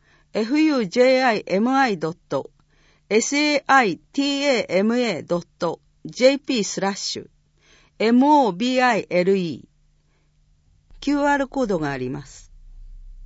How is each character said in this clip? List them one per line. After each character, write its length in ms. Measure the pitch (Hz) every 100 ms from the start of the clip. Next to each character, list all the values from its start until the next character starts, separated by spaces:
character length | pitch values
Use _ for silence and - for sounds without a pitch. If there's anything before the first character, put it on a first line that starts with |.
| _ _ _
エ 100 | 196
フ 160 | 220 294
ユ 200 | 311 277
ー 80 | 202
ジ 120 | 240
ェ 40 |
イ 180 | 254 262
ア 100 | 254
イ 140 | 208 -
エ 140 | 190
ム 140 | 233
ア 140 | 269 262
イ 100 | 185
ド 120 | 160
ッ 60 | - _
ト 220 | 139 - _ _ _ _ _ -
エ 140 | 208
ス 160 | 240 285
エ 180 | 294 294
ー 60 | -
ア 180 | 269
イ 120 | 220 156
テ 240 | _ -
ィ 200 | 277 277
ー 20 |
エ 240 | 285 247 -
ー 40 | 180
エ 20 |
ム 160 | 208 240
エ 220 | 240 160
ー 60 | -
ド 120 | 175
ッ 80 | - -
ト 220 | 175 143 _ _
ジ 220 | 160 - 254
ェ 80 |
ー 100 | 277
ピ 160 | - 254
ー 40 |
ス 180 | 196 -
ラ 100 | 190
ッ 20 |
シ 260 | 196 - -
ュ。 100 | - _ _ _ _ _ _ -
キ 100 | 214
ュ 40 |
ー 60 | 247 277 302 240 180 247 254 254 214 - 180 180 196 175 127 - _ _ _ _ _ _ _ _ _ _ _ _ - - 285 285
ア 40 |
ー 40 | 285
ル 100 | 269
コ 140 | 269
ー 40 | 240
ド 120 | 185
が 120 | 151
あ 60 | 135
り 140 | 127
ま 160 | 143 143
す。 260 | - - - - - - - - -